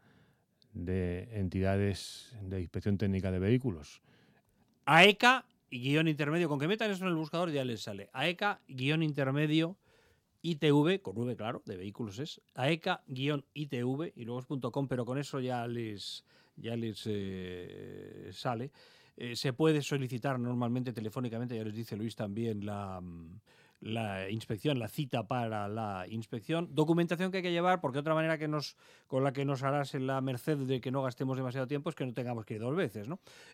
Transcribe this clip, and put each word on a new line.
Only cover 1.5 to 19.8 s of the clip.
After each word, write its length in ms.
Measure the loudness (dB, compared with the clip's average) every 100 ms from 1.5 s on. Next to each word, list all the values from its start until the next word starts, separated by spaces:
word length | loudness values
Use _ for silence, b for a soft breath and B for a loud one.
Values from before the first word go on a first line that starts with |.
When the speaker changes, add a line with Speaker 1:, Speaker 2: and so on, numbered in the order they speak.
| 2 2 4 2 0 -6 -14 -16 -14
Speaker 1:
de 180 | -8 -6
Inspección 380 | -6 -4 0 2
Técnica 320 | 2 2 0
de 80 | 2
Vehículos. 640 | 4 2 2 -6 -8 -18 b b b b b _ _ _ 8
Speaker 2:
aeca 580 | 12 12 10 6 6 2 _ -12
y 100 | -4
guion 280 | 2 4 4
intermedio, 420 | 2 2 2 2
con 80 | 2
que 100 | 0
metan 220 | 0 0
eso 140 | 0
en 60 | 0
el 60 | 0
buscador 360 | 0 -2 0
ya 120 | 0
les 200 | 0 -4
sale. 260 | -6 -10 -8
aeca 480 | -2 -2 0 -2 -2 -8
guion 360 | -2 2 2
intermedio 760 | 2 2 0 2 4 4 2 -2 b b b b b _ -4
I 100 | 2
T 180 | 6
V, 280 | 6 6 2
con 160 | -2 -4
V, 200 | -4 -4
claro, 240 | -4 -6 -8
de 120 | -10
vehículos 420 | -8 -6 -8 -6
es, 220 | -8 -10 _
aeca 480 | -2 2 2 0 -4 -4
guion 380 | -4 0 -2 -4
I 140 | -8 -4
T 140 | -2
V 300 | -2 -2 -4
y 120 | -8 -8
luego 160 | -8
es 40 | -6
punto 280 | -4 -2
com, 160 | -2 -2
pero 160 | -2 -2
con 120 | -4
eso 220 | -4 -4
ya 260 | -2 -2 -4
les, 580 | -4 -6 -6 -10 -12 -16 b b b
ya 180 | -6 -4
les, 280 | -4 -4 -4
eh, 1200 | -2 -2 -6 -8 -8 -10 -12 -14 -14 -14 -14 -14
sale. 380 | -6 -4 -2 -4 B B B B B
Eh, 220 | -8 -4
se 160 | -2
puede 280 | 4 4 4